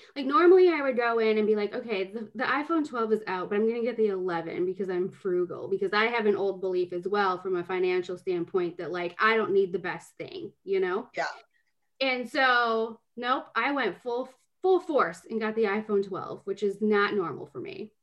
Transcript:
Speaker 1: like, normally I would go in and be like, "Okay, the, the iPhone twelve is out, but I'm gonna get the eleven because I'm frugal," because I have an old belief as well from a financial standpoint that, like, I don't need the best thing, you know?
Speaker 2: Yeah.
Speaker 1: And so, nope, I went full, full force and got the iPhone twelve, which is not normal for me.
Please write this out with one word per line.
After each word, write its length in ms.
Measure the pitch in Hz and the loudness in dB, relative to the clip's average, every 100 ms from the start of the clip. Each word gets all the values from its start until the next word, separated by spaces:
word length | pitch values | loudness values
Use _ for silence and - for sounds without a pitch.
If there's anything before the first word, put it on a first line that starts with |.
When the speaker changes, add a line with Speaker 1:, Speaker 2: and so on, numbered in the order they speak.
| - - | -14 -6
Speaker 1:
like, 100 | 262 | 0
normally 440 | 294 339 370 359 | 6 8 10 8
I 120 | 320 | 6
would 140 | 277 240 | 0 0
go 240 | 233 233 | 2 2
in 180 | 220 214 | 2 4
and 80 | 214 | 4
be 120 | 214 | 2
like, 180 | 208 - | 0 -4
"Okay, 300 | 233 202 190 | -4 -4 -4
the, 240 | 214 208 214 | -8 -10 -6
the 100 | 262 | -2
iPhone 420 | 269 302 330 294 | -2 0 0 0
twelve 240 | 233 220 | -2 0
is 100 | 214 214 | 0 0
out, 220 | 185 180 | -6 -2
but 80 | 208 | 0
I'm 100 | 220 | 0
gonna 160 | 233 | 0
get 140 | 233 226 | -2 0
the 100 | 214 | 0
eleven 580 | 190 185 170 165 - 180 | 0 -2 -2 -4 -4 -4
because 240 | 185 190 | -2 -4
I'm 200 | 180 185 | -2 -4
frugal," 560 | - 196 180 175 156 151 | -4 -2 -2 -2 -4 -6
because 240 | 190 190 | -2 0
I 120 | 208 220 | 2 2
have 200 | 240 214 | 2 2
an 120 | 190 | 2
old 240 | 196 185 | 0 -2
belief 320 | 185 180 180 | -2 -2 -2
as 120 | 180 185 | -4 -2
well 300 | 202 196 180 | 0 2 0
from 200 | 190 185 | -2 -4
a 60 | |
financial 540 | 175 185 180 180 180 180 | -2 -2 0 0 -2 -6
standpoint 600 | - 175 170 190 175 170 | -4 -2 -2 -2 -2 -4
that, 160 | 160 | -6
like, 220 | 175 175 - | -6 -6 0
I 160 | 220 226 | 2 2
don't 160 | 214 | 2
need 220 | 196 190 | 2 2
the 60 | 180 | -2
best 360 | 175 165 - - | -6 -8 -12 -16
thing, 360 | 160 - - - | -14 -12 -14 -14
you 160 | - 190 | -4 -2
know? 300 | 185 190 247 - | 0 -2 -4 -6
Speaker 2:
Yeah. 100 | 156 - - _ _ _ _ _ | -6 -8 -18 _ _ _ _ _
Speaker 1:
And 300 | 262 254 240 | -2 -2 -4
so, 720 | 294 262 240 240 226 226 220 _ - | 0 2 4 2 0 -2 -8 _ -8
nope, 300 | 247 277 - | -2 -2 -2
I 200 | 226 247 | -4 -2
went 280 | 285 226 170 | 0 -2 -4
full, 280 | 247 240 254 - _ _ | -6 -6 -6 -12 _ _
full 180 | 370 370 | 2 4
force 460 | 349 285 175 170 - | 4 0 0 -2 -8
and 120 | 220 | -4
got 120 | 214 220 | -2 0
the 100 | 220 | 0
iPhone 420 | 202 214 202 196 | 0 0 0 0
twelve, 360 | 180 - 175 - | -4 -8 -10 -8
which 180 | 196 | -2
is 180 | 208 196 | -2 0
not 320 | 214 208 202 | 2 4 2
normal 340 | 208 165 127 - | 0 -2 -6 -12
for 120 | - | -12
me. 320 | - - 214 _ | -12 -12 -14 _